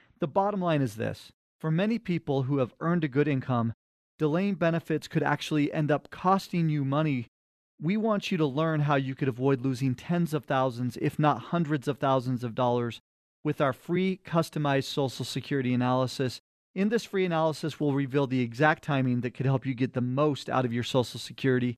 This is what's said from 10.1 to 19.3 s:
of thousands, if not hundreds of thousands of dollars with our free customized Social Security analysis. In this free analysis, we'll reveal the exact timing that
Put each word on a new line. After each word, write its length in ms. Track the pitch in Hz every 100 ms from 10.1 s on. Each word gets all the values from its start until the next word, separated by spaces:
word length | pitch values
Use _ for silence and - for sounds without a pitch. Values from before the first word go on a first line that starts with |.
| 175 170
of 140 | 151 -
thousands, 500 | 135 131 117 123 -
if 200 | 147 -
not 220 | 151 135
hundreds 480 | - 170 156 151 135
of 100 | 131
thousands 460 | 139 131 123 123
of 100 | 120
dollars 480 | 110 123 120 120 110 _ _ _ _
with 180 | 151 151
our 120 | 143
free 460 | 127 - 175 190 185 -
customized 600 | 165 - 165 143 139 135
Social 380 | - 135 -
Security 480 | 123 - - 143 123
analysis. 680 | 123 123 127 127 - 131 - - _ _
In 160 | - 208
this 160 | 233 -
free 200 | 196 185
analysis, 540 | 165 160 151 160 -
we'll 140 | 147
reveal 320 | 139 139 139 139
the 160 | 127
exact 420 | 120 117 151 165
timing 380 | - 139 131 123
that 140 | 123